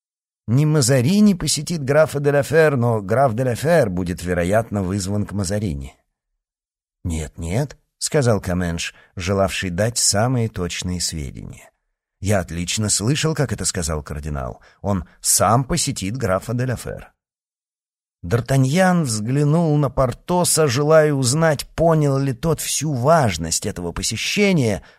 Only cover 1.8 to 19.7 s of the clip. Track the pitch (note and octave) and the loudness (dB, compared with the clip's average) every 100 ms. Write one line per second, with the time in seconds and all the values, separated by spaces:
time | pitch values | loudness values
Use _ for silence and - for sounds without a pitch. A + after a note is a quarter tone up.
1.8 | C3 C#3+ D#3 D3 C#3+ C#3+ C3 D#3+ D#3 C#3 | 0 2 2 2 0 2 2 4 4 4
2.8 | A#2+ A2 F#2+ C#3 C#3 A2 C3 A2+ C#3+ E3+ | 0 0 0 2 2 2 -2 -2 2 4
3.8 | A2+ F2+ F2 E2 F2 F2 F2 G#2+ A2+ G#2 | 2 0 -4 -4 -2 0 2 0 0 -2
4.8 | F2+ G2+ F#2+ G#2 G2+ G2 F2+ G#2 G2+ C#2+ | -2 -2 -2 -4 -4 -4 -4 -4 -4 -6
5.8 | C2+ - _ _ _ _ _ _ _ _ | -10 -18 _ _ _ _ _ _ _ _
6.8 | _ _ F#2+ D#2+ D2+ - D#2+ G#2 D3 - | _ _ -6 -6 -6 -10 -4 -4 -4 -8
7.8 | _ _ - D3 A#2+ G2+ F#2+ F2+ F2 E2+ | _ _ -4 0 2 0 -2 -2 -2 -4
8.8 | - - _ - F2 G2 F#2+ - F#2+ F2 | -8 -12 _ -8 -2 0 0 -2 -4 -2
9.8 | A2 A#2+ - G2+ A#2+ B2+ A2+ - F2 - | -2 0 0 2 0 0 -2 -4 -6 -6
10.8 | F2+ F2+ - E2 C2 G#1 G1+ G1+ - _ | -6 -4 -6 -6 -10 -12 -16 -18 -20 _
11.8 | _ _ _ _ G2 G#2 F2 E2+ F2 - | _ _ _ _ -2 0 -2 -6 -4 -4
12.8 | G#2+ - G#2 D3 D#3+ D3 C3+ G#2 - F#2 | -2 -2 0 0 -2 -2 -2 -4 -4 -4
13.8 | D#2+ D#2 D2 D2 D2+ C#2+ B1 - - _ | -4 -6 -6 -10 -6 -6 -6 -10 -20 _
14.8 | G2 G2 E2+ _ - - F#2+ A#2 C3+ F3 | -4 -4 -4 _ -2 2 4 4 2 -2
15.8 | - G#2+ F#2+ B2 A2 F#2+ - A#2+ B2 G#2+ | -2 -4 -6 -4 -2 -2 -2 -4 -4 -6
16.8 | - G1+ - _ _ _ _ _ _ _ | -8 -12 -14 _ _ _ _ _ _ _
17.8 | _ _ _ _ F2 A#2 A#2 C3+ C3 E3 | _ _ _ _ -4 -2 0 2 2 4
18.8 | F#3 F3+ C#3+ G#2+ G#2+ C3+ D3 E3 E3+ | 4 2 0 -2 -2 0 2 2 2